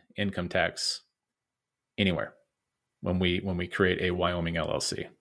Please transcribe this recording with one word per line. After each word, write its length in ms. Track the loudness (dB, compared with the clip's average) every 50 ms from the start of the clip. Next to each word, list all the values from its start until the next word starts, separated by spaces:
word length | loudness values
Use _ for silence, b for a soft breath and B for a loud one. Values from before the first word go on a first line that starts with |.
| _ _ _
income 320 | -2 -2 -2 -2 -2 -4
tax 540 | 0 0 2 0 0 0 -4 -4 -4 -4 -6 -12 _ _ _ _ _ _ _ _ _ _ _ _ _ _ _ _ _ _
anywhere 380 | 2 2 2 2 0 -2 -6 -10 _ _ _ _ _ _ _ _ _ _ _ _ _
when 180 | -2 -2 0 2
we, 200 | 2 2 2 2
when 180 | 0 -2 -2
we 100 | -2 -4
create 340 | -4 2 2 4 4 4 2
a 100 | 2 0
Wyoming 440 | 2 2 2 0 2 0 -2 0 0
L 160 | -2 -2 0
L 80 | -2 -2
C. 280 | -2 -2 -4 -6 -8 -10 -12 _